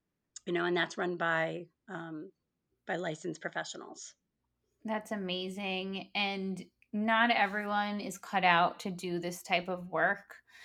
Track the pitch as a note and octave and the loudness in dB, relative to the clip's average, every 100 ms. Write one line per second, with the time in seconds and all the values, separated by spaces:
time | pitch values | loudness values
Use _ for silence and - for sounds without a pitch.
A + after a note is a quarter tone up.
0 | _ _ _ - - F3 F3 F3 E3+ - | _ _ _ -12 -2 2 4 4 2 0
1 | F3+ F3 E3+ E3 E3 E3 E3+ _ - F#3 | -2 2 2 2 2 -2 -8 _ -12 -10
2 | E3 D#3 F#3 - _ _ _ _ - F3 | -8 -10 -12 -16 _ _ _ _ -4 -2
3 | F3 D#3 F3 D#3 F3 E3 E3 - - - | -2 -4 -6 -6 -6 -6 -6 -8 -14 -14
4 | - - _ _ _ _ _ _ G#3+ G#3+ | -16 -18 _ _ _ _ _ _ -6 -6
5 | G#3+ G#3+ F#3 F#3 F#3 F#3+ G3+ F#3 F#3+ G3 | -4 -4 -2 -4 -4 -4 -4 -2 -2 -6
6 | F#3+ G3+ G3+ G3 F#3+ F3+ - _ _ G#3 | -4 -2 -2 0 -4 -4 -8 _ _ -2
7 | G#3+ A3 A#3+ A#3 G3+ G3+ G3+ G#3 G#3 G#3 | 2 4 6 6 4 2 0 0 0 -2
8 | G3 F3+ - G3 F3+ E3+ F3 - G3+ F3+ | -6 -8 -2 4 6 8 6 2 -6 -4
9 | F#3 F3 F3 F3 - F3+ F3+ F3+ F3+ D#3+ | -2 -2 -2 -6 0 0 0 -4 -4 2
10 | E3+ G3+ - - _ - | 2 0 -6 -20 _ -20